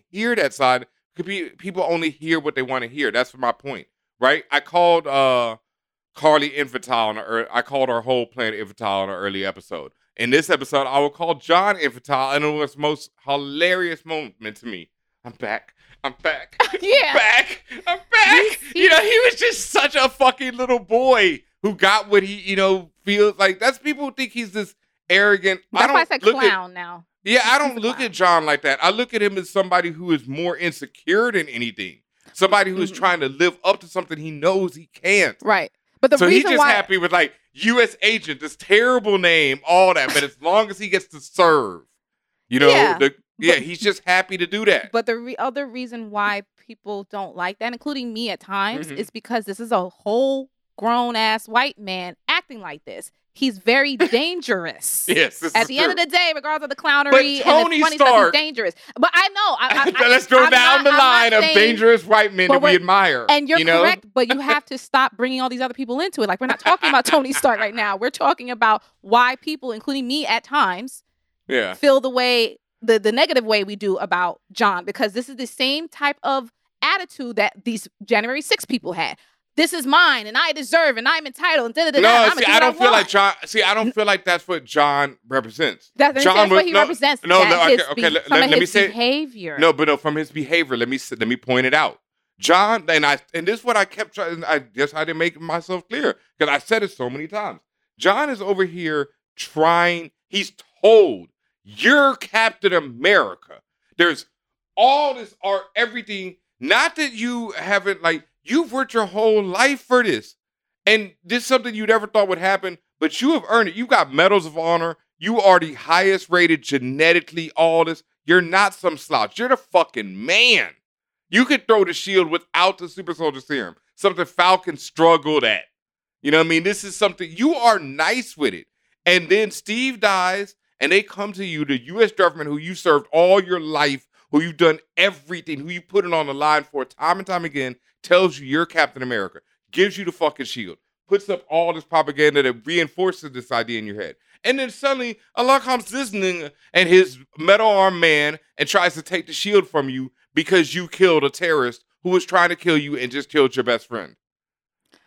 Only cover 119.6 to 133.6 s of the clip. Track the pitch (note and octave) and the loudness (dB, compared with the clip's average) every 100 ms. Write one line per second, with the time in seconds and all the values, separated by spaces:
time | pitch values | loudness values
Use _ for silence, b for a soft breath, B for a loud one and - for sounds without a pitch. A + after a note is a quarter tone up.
119.6 | _ - - A#2+ G2+ F#2+ B2 G3 B3 G3+ | _ 0 0 -4 -10 -10 -2 2 2 2
120.6 | F#2 C#2 _ _ _ _ - G3 B3+ C4+ | -2 -10 _ _ _ _ -4 0 2 0
121.6 | - A3 F3+ E3 F#3+ F#3 E3 E3 _ E3 | 2 2 2 -2 -2 0 0 -4 _ 0
122.6 | F#3 F#3 F3 - F3 D#3+ D#3+ C3+ - C#3+ | 0 -2 -12 -14 -12 -6 -6 -8 -8 -8
123.6 | F#2 - _ _ G3 F3+ F3 - F3+ F#3 | -8 -14 _ _ -2 -2 -6 2 4 4
124.6 | - D3 - - E3 E3 C#3+ D3+ A#2 G2 | 0 -12 -12 2 4 4 2 0 0 -2
125.6 | - _ _ _ _ _ C#3+ D#3 E3 D#3+ | -4 _ _ _ _ _ 0 2 2 0
126.6 | F3+ G#3 G3 - G3+ F3 E3+ E3 C#4 D4+ | -2 -6 -8 -2 -2 -2 -14 -2 -2 2
127.6 | A#3 G#3 C#3+ C#3 D#3+ B3 - - C3+ F2 | 2 2 -2 -4 -2 -2 -6 -4 -4 -4
128.6 | - _ _ _ F3 F3+ D#3+ G3+ G#3+ - | -16 _ _ _ 0 2 2 0 0 -6
129.6 | - A3 C4 A#3 G#3 F#3+ F3+ G3 G3+ _ | -8 -6 -6 -2 -2 0 0 -4 -8 _
130.6 | _ - C#3+ F#3+ G#3 F#3+ G3+ F#3 F#3+ D#3 | _ -6 0 0 0 -10 -10 -10 -10 -6
131.6 | C#3+ C3 B2 G3 A3 - F3 E3 D3 D3 | -4 -4 -4 0 0 2 0 0 -10 -10
132.6 | E3 F3+ F3+ D3 - D#3 F3+ G3 F3+ F3+ | -10 -6 0 0 2 2 4 4 2 -4